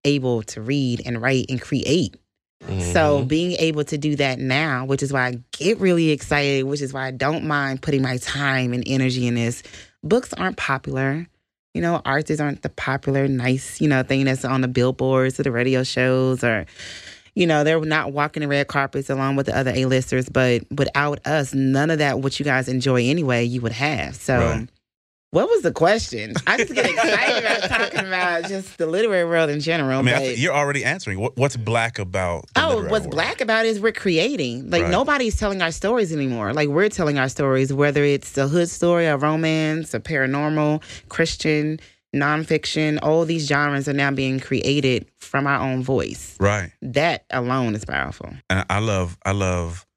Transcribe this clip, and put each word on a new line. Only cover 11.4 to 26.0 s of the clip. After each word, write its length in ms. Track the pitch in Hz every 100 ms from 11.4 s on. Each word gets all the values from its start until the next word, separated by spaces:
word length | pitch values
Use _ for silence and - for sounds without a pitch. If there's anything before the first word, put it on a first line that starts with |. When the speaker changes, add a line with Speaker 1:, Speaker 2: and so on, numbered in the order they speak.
| _ _ _
Speaker 1:
You 80 | 165
know, 140 | 170 170
authors 340 | - 139 151 156
aren't 200 | 147 -
the 80 | -
popular, 580 | - - 131 - 135 139
nice, 500 | 131 123 131 - -
you 80 | 151
know, 160 | 135
thing 220 | 127 139
that's 180 | 135 131
on 140 | 127 131
the 60 | 123
billboards 720 | 127 127 131 131 131 131 131
or 40 |
the 80 | 143
radio 320 | 117 123 131
shows 600 | 127 - 127 131 131 127
or, 220 | 120 110 80 - - - - - -
you 140 | - 170
know, 160 | 151
they're 160 | 151 160
not 300 | 156 156 113
walking 300 | 139 147 156
the 60 | 147
red 180 | 143 139
carpets 420 | 143 135 139 139
along 280 | 135 135 139
with 80 |
the 100 | 135 -
other 140 | 131
A-listers. 540 | 127 131 131 127 131 123
But 340 | 135 127 120 -
without 560 | 143 139 143 147 143
us, 280 | - 156 131
none 360 | 139 135 135 151
of 100 | 160
that, 200 | 143 127
what 200 | 135 -
you 60 |
guys 220 | 143 131 127
enjoy 360 | 127 135 127
anyway, 400 | 120 165 139 120
you 160 | 120 123
would 100 | 117
have. 420 | 113 143 127 69 -
So 200 | - 123
Speaker 3:
Right. 300 | 85 76 120 _ _ _ _ _ _
Speaker 1:
What 160 | 165 285
was 140 | 453
the 100 | -
question? 600 | - 165 220